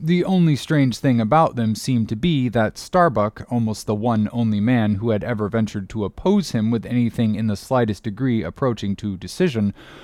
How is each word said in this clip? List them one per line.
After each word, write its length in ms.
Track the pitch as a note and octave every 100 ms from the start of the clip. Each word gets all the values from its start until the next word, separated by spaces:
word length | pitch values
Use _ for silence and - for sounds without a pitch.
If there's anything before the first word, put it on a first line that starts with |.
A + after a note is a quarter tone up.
The 240 | D#3 F3+
only 320 | F3 F#3 E3 C#3+
strange 420 | - D#3 C3 A2
thing 220 | C#3 A#2+
about 340 | A2 D3+ D#3+
them 220 | A#2+ A2 G#2+
seemed 320 | - B2 G#2+
to 80 | A2
be 320 | F3 D3 B2
that 280 | A#2 G#2+ -
Starbuck, 720 | - F#3 E3+ G#2+ G#2 - -
almost 380 | A#2+ A2+ G#2+ -
the 80 |
one 340 | G#2+ A#2 A2+ G#2
only 260 | A#2+ A2+ G#2
man 380 | A2 B2 G#2+ G#2
who 140 | A#2
had 120 | G#2
ever 260 | A2 A2 G#2
ventured 400 | A2+ G#2+ G#2+ F#2
to 140 | A2
oppose 460 | G2 - F#3 G#3 D#3
him 220 | A#2 A2
with 120 | A#2
anything 520 | - B2 A#2 - A2 G#2
in 100 | A2
the 80 |
slightest 480 | G2+ - B2+ A2+ G2+
degree 400 | A2+ G2 C3 A2+
approaching 540 | D#2+ - C3+ A2+ G2+ F#2+
to 200 | G#2 F#2
decision, 560 | F2+ - F3+ A#2 G2+ - - -